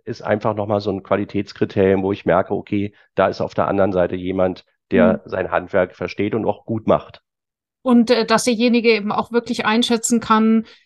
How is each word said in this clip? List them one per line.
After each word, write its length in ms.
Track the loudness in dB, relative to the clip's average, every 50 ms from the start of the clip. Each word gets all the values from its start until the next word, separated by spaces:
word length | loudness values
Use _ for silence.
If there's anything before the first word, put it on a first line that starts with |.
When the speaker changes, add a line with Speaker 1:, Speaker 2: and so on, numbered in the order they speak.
| _
Speaker 1:
ist 180 | -14 -12 -8 -4
einfach 320 | -2 -2 -2 0 -2 -2
noch 120 | -2 -2
mal 140 | -2 -2 -2
so 100 | -2 -2
ein 140 | -4 -4 -4
Qualitätskriterium, 1000 | -2 -2 -2 -2 -4 -4 -6 -6 -6 -6 -4 -4 -2 0 2 2 4 4 2 0
wo 80 | -2
ich 140 | -4 -2 0
merke, 300 | 2 2 2 2 0 -4
okay, 380 | -6 -6 -4 -4 -4 -4 -6 -8 _ _ _ _
da 140 | 0 0 0
ist 120 | 0 -2
auf 140 | -6 -4 -2
der 140 | -2 -2 0
anderen 240 | 0 0 0 0 2
Seite 240 | 0 0 -2 -2
jemand, 480 | -6 -6 -4 -2 0 0 0 -2 -4 -12 _ _ _ _ -2
der 220 | 2 4 4 4 2
Speaker 2:
Mhm. 80 | 0 -4
Speaker 1:
sein 240 | -8 -6 -6 -4 -2 -2
Handwerk 420 | -4 -4 -2 0 0 0 -2 -4
versteht 400 | -8 -10 -8 -6 -4 -4 -2 -2
und 100 | -2 -2
auch 200 | -2 -4 -4 _
gut 220 | -6 -6 -4 0
macht. 340 | 2 0 0 0 -4 -20 -20 _ _ _ _ _ _ _ _ _ _ _ _ 0
Speaker 2:
Und, 260 | 4 4 4 4 4
äh, 140 | 2 0 2
dass 200 | 2 0 0 2
derjenige 460 | 0 0 2 2 2 2 2 4 2
eben 200 | 2 2 0 -4
auch 220 | -4 -4 -4 -4 -4
wirklich 340 | -4 -4 -4 -4 -4 -2
einschätzen 540 | 0 0 0 0 0 0 -2 0 0 0 0
kann, 460 | 0 2 2 2 4 4 4 2 0 -2 -10 _ _